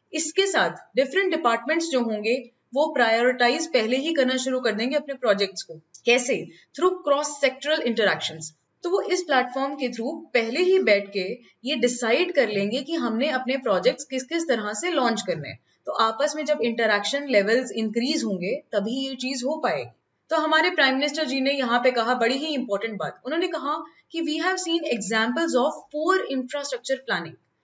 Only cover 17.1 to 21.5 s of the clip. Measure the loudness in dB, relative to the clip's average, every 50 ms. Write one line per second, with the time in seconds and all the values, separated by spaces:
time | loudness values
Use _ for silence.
17.1 | -4 -4 -2 2 2 2 4 4 2 2 0 -2 -4 -4 -4 -2 0 0 0 0
18.1 | 0 -2 -2 -2 -4 -4 -2 -4 -4 -6 -6 _ -2 -2 -2 -2 -2 -4 -4 -6
19.1 | -6 -6 -6 -6 -4 -4 -4 -4 -2 -2 -2 -2 -2 -2 -6 -8 -14 _ _ _
20.1 | _ _ _ -2 0 0 2 4 4 4 4 2 2 2 4 4 4 2 0 0
21.1 | 0 -2 -2 -2 -2 0 0 0